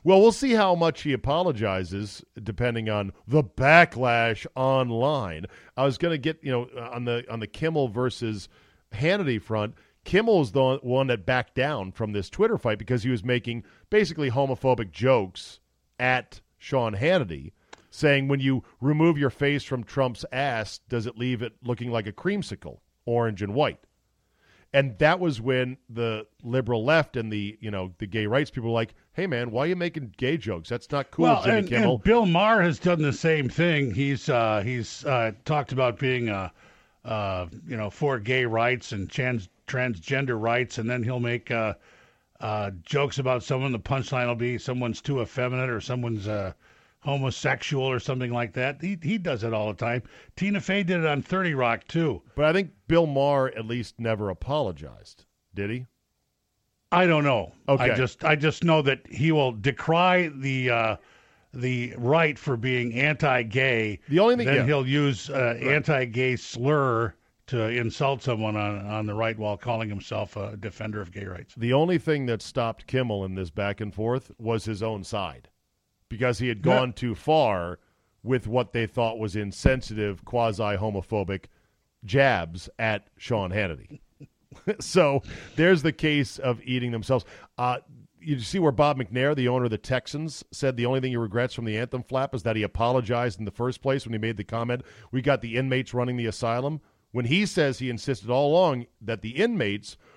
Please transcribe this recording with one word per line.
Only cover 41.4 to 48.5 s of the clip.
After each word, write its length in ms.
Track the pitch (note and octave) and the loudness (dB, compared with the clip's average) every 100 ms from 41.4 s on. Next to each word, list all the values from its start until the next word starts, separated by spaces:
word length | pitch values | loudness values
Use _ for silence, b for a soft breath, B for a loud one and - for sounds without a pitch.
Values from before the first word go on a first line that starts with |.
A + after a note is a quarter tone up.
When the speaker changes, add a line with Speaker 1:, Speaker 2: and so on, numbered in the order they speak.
| - | -2
Speaker 2:
uh, 220 | A#2 A2 F#2+ b b b b b _ | -2 -2 -4 b b b b b _
uh, 300 | A2 G#2+ G2+ F#2 | -6 -4 -4 -8
jokes 340 | - C#3+ C#3+ C#3 | -4 0 0 0
about 240 | B2+ B2+ | 0 -2
someone. 300 | - C3 C3+ | 0 -2 -2
The 80 | A#2 | -4
punchline 480 | - C3+ B2 B2+ A#2+ | -2 -4 -2 -2 -2
will 80 | A#2 | -2
be 220 | A#2+ B2 | -2 -4
someone's 420 | - B2+ A#2+ A2 | -4 -4 -4 -4
too 200 | - C3+ | -4 -2
effeminate 480 | B2 - B2+ B2+ B2+ | -2 -2 -2 -2 -2
or 100 | A2+ | -4
someone's, 480 | - B2 A#2+ A2 G2 | -4 -4 -4 -4 -4
uh, 240 | G#2+ F#2+ - b b b b | -4 -6 -10 b b b b
homosexual 840 | C#3 C#3 C3 - C#3+ C3+ - C#3 | -6 -2 -2 -2 -2 -2 -2 -2
or 140 | C3 B2 | 0 -2
something 320 | - B2+ B2 | -2 -4 -2
like 200 | A#2+ A#2 | -2 -4